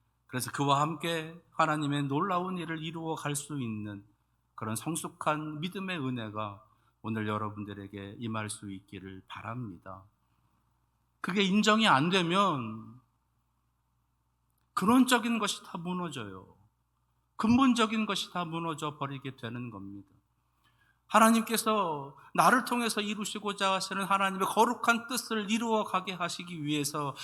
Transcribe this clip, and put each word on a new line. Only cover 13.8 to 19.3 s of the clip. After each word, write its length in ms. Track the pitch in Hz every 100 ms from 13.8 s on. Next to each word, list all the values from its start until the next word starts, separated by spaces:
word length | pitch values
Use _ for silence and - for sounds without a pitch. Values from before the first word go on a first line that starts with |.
| _ _ _ _ _ _ _ _ _
근원적인 640 | - 190 254 247 247 220 226
것이 240 | 202 -
다 160 | - 185
무너져요. 800 | 170 180 175 139 104 95 95 - _ _ _ _ _ _ _ -
근본적인 720 | 220 240 269 240 220 220 208
것이 260 | 190 -
다 120 | 180
무너져 520 | 170 165 165 151 151 147
버리게 400 | 139 139 135